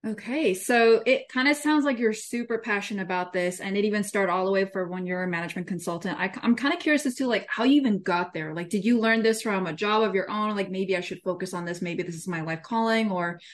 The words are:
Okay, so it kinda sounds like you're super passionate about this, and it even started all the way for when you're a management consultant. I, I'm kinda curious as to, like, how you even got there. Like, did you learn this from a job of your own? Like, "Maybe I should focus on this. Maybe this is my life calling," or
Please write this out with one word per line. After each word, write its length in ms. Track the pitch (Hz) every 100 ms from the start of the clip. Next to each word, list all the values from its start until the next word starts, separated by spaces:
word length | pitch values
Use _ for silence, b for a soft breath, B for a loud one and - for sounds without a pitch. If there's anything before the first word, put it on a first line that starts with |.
| 220
Okay, 480 | 214 - 285 277
so 480 | 185 - 240 226 220
it 240 | 233 262 -
kinda 260 | 254 269
sounds 300 | 294 294 302
like 140 | 285 240
you're 160 | 226
super 420 | 214 - 240 240 226
passionate 460 | 226 202 196 202
about 320 | 180 185 180
this, 260 | 185 180 180
and 160 | 196 202
it 80 |
even 180 | 208 208
started 300 | 202 202 190
all 140 | 180 185
the 40 |
way 140 | 196
for 240 | 196 196 175
when 160 | 180 180
you're 160 | 180
a 60 | 185
management 400 | 170 170 185 175
consultant. 500 | 175 180 170 185 -
I, 140 | 185 -
I'm 140 | 226 233
kinda 220 | 277 349
curious 260 | 320 294
as 120 | 277 240
to, 100 | 262
like, 200 | 208 -
how 140 | -
you 100 | 247
even 280 | 285 269 196
got 300 | - 175 175
there. 220 | 165 156
Like, 160 | 160 175
did 120 | 208 208
you 120 | 240
learn 240 | 220 226
this 200 | 220 220
from 240 | 226 196 180
a 80 |
job 280 | 156 208 214
of 120 | 220
your 160 | 190 -
own? 260 | 214 214 208
Like, 140 | 185
"Maybe 260 | 185 190 180
I 60 |
should 180 | 175 170
focus 300 | 190 180 180
on 140 | 180 170
this. 160 | 180
Maybe 200 | 175 170
this 120 | 170 165
is 100 | 185
my 140 | 165
life 220 | 160 160
calling," 480 | - 226 226 226 220
or 280 | 180 170 170 B